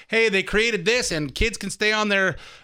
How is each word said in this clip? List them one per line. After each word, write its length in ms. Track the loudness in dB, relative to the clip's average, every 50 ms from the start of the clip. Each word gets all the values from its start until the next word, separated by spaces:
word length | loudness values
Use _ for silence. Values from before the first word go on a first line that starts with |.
| -8 -2
hey, 200 | 0 2 2 2
they 140 | 2 0 -2
created 420 | 0 0 2 2 2 0 0 0
this, 260 | 0 0 0 0 -2
and 220 | -2 -4 -4 -6 -2
kids 240 | -2 -2 -2 -2
can 140 | -6 -8 -10
stay 200 | -4 0 0 0
on 180 | 2 2 2 2
their, 260 | 2 2 2 0 0 -4 -12 -18 -20 -20